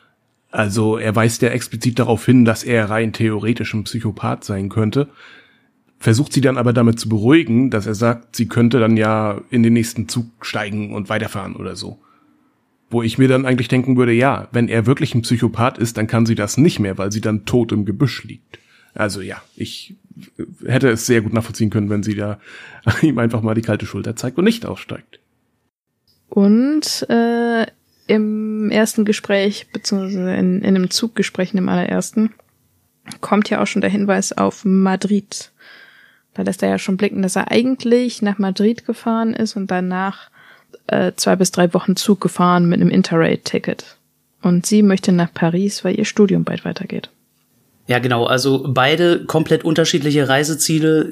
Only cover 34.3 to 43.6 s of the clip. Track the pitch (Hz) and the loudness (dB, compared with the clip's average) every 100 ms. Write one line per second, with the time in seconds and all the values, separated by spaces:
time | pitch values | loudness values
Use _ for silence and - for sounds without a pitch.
34.3 | - 196 - 190 190 190 190 190 202 202 | -2 -2 -2 0 2 2 0 0 -2 -2
35.3 | - - _ - - - _ _ _ _ | -16 -16 _ -20 -20 -20 _ _ _ _
36.3 | - 190 185 196 196 - 185 202 208 185 | -6 -6 -2 -2 -2 -2 -2 -2 -2 -2
37.3 | 196 - 220 254 262 233 240 247 - 202 | -2 0 0 0 -2 2 2 0 -2 -4
38.3 | 202 190 190 208 240 - 226 226 226 226 | 0 -2 0 0 0 -6 -6 -4 -2 -2
39.3 | - 220 202 190 180 180 185 190 - - | -2 -4 -4 -4 -4 -2 -4 -4 -6 -18
40.3 | _ - - _ - - - 180 - 196 | _ -20 -20 _ -18 -4 -2 -2 -2 0
41.3 | 185 185 - 175 160 - 185 - 196 180 | 2 0 2 2 2 0 -2 2 0 0
42.3 | - 180 175 175 175 175 190 - 165 165 | 0 2 4 4 4 4 2 2 2 2
43.3 | - - - | 0 -2 -4